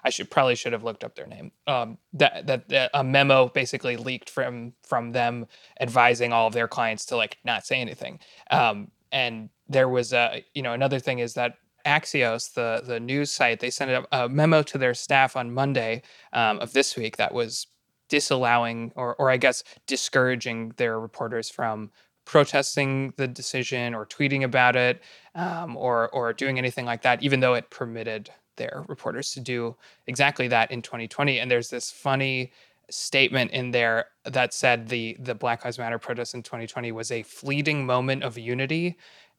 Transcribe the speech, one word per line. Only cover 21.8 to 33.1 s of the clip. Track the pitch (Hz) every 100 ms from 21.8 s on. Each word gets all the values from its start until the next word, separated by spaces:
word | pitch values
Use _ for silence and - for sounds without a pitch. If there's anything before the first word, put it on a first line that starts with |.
| 104 _ _ _ -
protesting | 156 143 143 - - 135 135 135 -
the | 131
decision | 120 - 135 123 127 120 113
or | 107
tweeting | - 143 139
about | 131 131 123 123
it, | 123 - - - _ 170
um, | 180 170 170 117
or, | 123 117 113
or | 135 117
doing | 110 135 127
anything | 127 131 120
like | 117
that, | 127 120
even | 139 131
though | 127
it | 120 -
permitted | - 117 113 113 110 107 - _ -
their | - 143 156
reporters | 143 - 120 -
to | 135
do | 123 120 117 - - _ -
exactly | 127 143 - 123
that | 120 113
in | 123
twenty | - 120 113
twenty. | - 143 123
And | 127
there's | 120 117
this | 123 -
funny | - 143 135 135 127 127 _ _ _ -
statement | - -